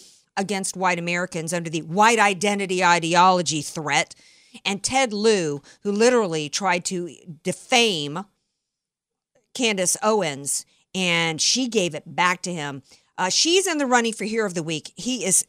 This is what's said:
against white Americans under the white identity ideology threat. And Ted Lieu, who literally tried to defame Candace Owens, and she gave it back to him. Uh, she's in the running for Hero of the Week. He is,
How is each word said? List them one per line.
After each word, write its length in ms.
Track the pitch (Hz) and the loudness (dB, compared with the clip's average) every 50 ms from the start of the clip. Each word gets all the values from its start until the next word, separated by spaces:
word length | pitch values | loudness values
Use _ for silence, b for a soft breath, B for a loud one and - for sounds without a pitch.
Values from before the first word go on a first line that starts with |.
| b b b b b b _ | b b b b b b _
against 400 | 196 202 175 208 190 196 - - | -6 -4 -4 -4 -4 -4 -6 -4
white 240 | 180 185 180 180 175 | -2 -2 -2 0 -2
Americans 520 | 170 175 175 175 180 180 - 170 156 165 | -2 -2 -2 -2 -4 -4 -6 -6 -6 -4
under 180 | 180 170 170 165 | -4 -4 -4 -4
the 120 | 156 165 | -6 -6
white 380 | 151 160 165 202 208 226 240 220 | -6 -4 2 4 4 6 6 4
identity 640 | 208 208 196 170 202 202 202 202 202 180 190 180 185 | 4 2 2 0 0 -2 0 -2 -2 -2 0 2 4
ideology 800 | 175 170 170 165 165 175 175 180 190 185 180 175 135 156 151 | 4 4 4 2 2 4 6 6 6 6 4 2 -2 -4 -4
threat. 520 | 143 - - 175 151 147 139 160 170 - - B B B B B B B B B B | -6 -8 -8 -8 -4 0 0 0 0 0 -6 B B B B B B B B B B
And 180 | 185 202 190 | -6 -4 -4
Ted 300 | - - 254 269 269 233 | -4 -2 0 0 0 0
Lieu, 500 | 208 202 214 226 214 196 170 151 143 143 b b b b | 0 0 2 2 2 2 0 -2 -4 -6 b b b b
who 80 | - 202 | -6 -4
literally 580 | 202 202 226 247 254 240 214 175 160 156 151 143 | 0 2 4 4 4 4 2 0 -2 -4 -4 -4
tried 360 | - - 202 190 180 180 175 | -6 -2 0 0 0 0 -2
to 280 | - 190 175 175 165 127 - - 180 156 147 | -4 -6 -6 -8 -10 -12 -16 -18 -20 -20 -8
defame 840 | - 190 175 - - - 262 240 233 220 190 156 147 143 143 175 202 - _ _ _ _ _ _ _ _ _ _ _ _ _ _ _ _ _ _ _ _ _ _ _ _ - | -6 -6 -6 -6 -2 2 4 4 4 4 0 -2 -4 -6 -8 -8 -10 -12 _ _ _ _ _ _ _ _ _ _ _ _ _ _ _ _ _ _ _ _ _ _ _ _ -4
Candace 420 | - 254 226 208 190 185 170 - - | -2 0 0 0 0 0 0 -2 0
Owens, 640 | - 214 220 214 180 151 139 135 143 139 - - - _ _ _ _ _ - | 2 2 2 2 0 -2 -4 -6 -6 -6 -6 -6 -8 _ _ _ _ _ -4
and 460 | 190 185 175 170 170 165 165 160 147 | -2 0 2 2 2 2 0 -2 0
she 260 | - - - 240 262 | 0 0 2 0 0
gave 280 | 240 220 220 180 170 147 | 0 0 0 0 0 -2
it 100 | 147 - | -8 -12
back 360 | 170 143 151 175 180 180 180 | -6 -2 2 2 2 2 0
to 100 | - 180 | -4 -6
him. 300 | 180 165 147 147 139 139 b b b b b b b | -6 -6 -6 -6 -8 -10 b b b b b b b
Uh, 120 | - 180 185 | -4 -2 0
she's 380 | - - - 320 349 392 370 | 0 2 2 4 4 2 2
in 120 | 370 330 294 | 0 0 -2
the 80 | 285 | 2
running 260 | 247 247 240 233 226 | 4 4 4 4 2
for 120 | 214 - 185 | -2 -4 -6
Hero 220 | 214 220 226 214 | -4 -2 -2 -2
of 80 | 202 175 | -2 -4
the 80 | 180 | -4
Week. 300 | 156 160 165 151 - - - | -4 -4 -6 -6 -8 -12 -16
He 280 | - 175 240 262 233 165 | -8 -6 -6 -4 -2 -2
is, 200 | 190 175 - - | 0 0 0 0